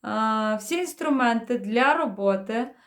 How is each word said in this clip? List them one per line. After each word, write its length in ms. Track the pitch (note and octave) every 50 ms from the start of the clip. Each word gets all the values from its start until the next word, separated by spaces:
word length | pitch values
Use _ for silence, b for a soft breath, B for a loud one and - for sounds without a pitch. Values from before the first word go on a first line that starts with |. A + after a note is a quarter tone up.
| -
е, 520 | G#3+ G#3+ A3 A3 A3 A3 A3 A3 G#3+ G#3+ G#3+
всі 160 | G#3 - E4
інструменти 800 | E4+ F#4 F4 - - D#4+ D#4 C#4+ C4 B3+ A#3+ A#3 A3+ A3+ - A#3+ A#3+
для 360 | G3 G3+ A3 A#3 B3+ C#4 D#4
роботи, 600 | E4+ D#4+ B3 G3 G3 G3 G3 G3 F#3+ F#3+ - A3
е, 180 | A3+ B3+ C4+ b b b